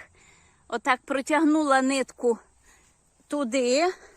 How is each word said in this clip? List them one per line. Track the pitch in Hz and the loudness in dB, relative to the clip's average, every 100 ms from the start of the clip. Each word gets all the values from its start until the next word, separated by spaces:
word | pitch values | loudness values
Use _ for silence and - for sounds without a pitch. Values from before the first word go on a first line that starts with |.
| - _ _ _ _ _ - | -18 _ _ _ _ _ -10
Отак | 233 277 254 - | -4 -2 -2 -2
протягнула | 269 262 330 302 311 294 262 | -6 -2 2 2 2 2 2
нитку | 262 269 247 - 240 226 - _ _ _ _ _ _ _ - | 2 -2 -4 -4 -2 -2 -8 _ _ _ _ _ _ _ -8
туди | 294 240 269 247 277 359 - - | -6 -2 -2 0 2 0 -4 -14